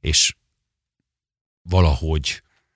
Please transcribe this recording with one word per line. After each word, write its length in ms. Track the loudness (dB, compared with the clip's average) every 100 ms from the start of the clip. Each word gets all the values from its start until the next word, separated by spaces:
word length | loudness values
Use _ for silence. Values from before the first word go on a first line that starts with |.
és 340 | -2 -2 -2 -6 _ _ _ _ _ _ _ _ _ _ _ _
valahogy 800 | 0 2 4 2 -2 -4 -4 -10 _ _ _